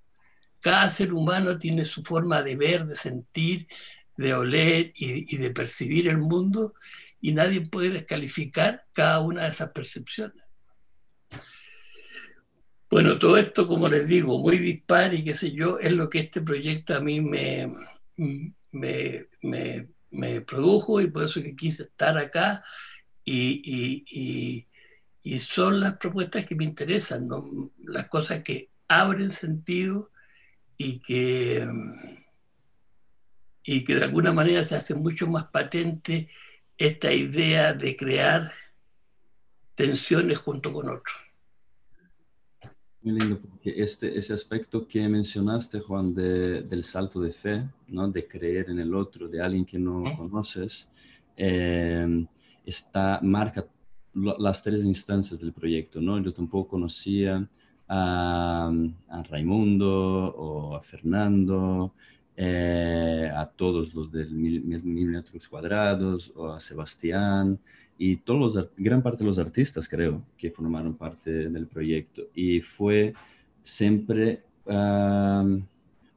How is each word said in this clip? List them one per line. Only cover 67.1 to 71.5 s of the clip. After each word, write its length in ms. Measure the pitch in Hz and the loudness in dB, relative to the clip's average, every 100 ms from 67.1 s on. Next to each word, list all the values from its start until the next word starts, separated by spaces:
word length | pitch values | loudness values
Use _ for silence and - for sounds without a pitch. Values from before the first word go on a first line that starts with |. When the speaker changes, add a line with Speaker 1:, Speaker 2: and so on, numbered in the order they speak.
| 92 101 98 95 98 _ - - - | 0 2 2 2 0 _ -20 -18 -2
Speaker 2:
y 180 | 95 90 | 0 0
todos 220 | - 139 | 2 2
los 180 | 120 104 | 4 2
art-, 160 | 85 - | -2 0
gran 260 | 104 127 | 2 4
parte 220 | 123 113 | 2 0
de 40 | 104 | 0
los 100 | 92 | 2
artistas, 500 | 80 - 139 80 - | 0 2 0 0 -6
creo, 340 | 76 85 76 - - | 0 0 0 -6 -10
que 140 | 82 | -8
formaron 440 | - 80 80 80 78 | -6 -4 -4 -4 -6
parte 520 | 80 80 80 80 | -10 -10 -4 -2
del 180 | 80 | -2